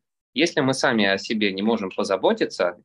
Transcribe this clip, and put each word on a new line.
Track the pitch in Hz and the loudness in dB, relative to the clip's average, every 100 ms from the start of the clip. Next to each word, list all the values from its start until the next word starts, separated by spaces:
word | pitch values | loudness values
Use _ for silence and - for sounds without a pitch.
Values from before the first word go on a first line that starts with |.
| _ _ _ | _ _ _
Если | 120 170 - | -2 0 2
мы | 135 | 0
сами | 131 151 117 101 | 2 2 2 2
о | 98 | 2
себе | - 113 104 | -2 -2 0
не | 95 | 0
можем | 107 113 95 | 0 0 -2
позаботиться, | - 95 95 151 220 - - 87 95 | -4 -2 0 0 0 -2 -2 -2 -2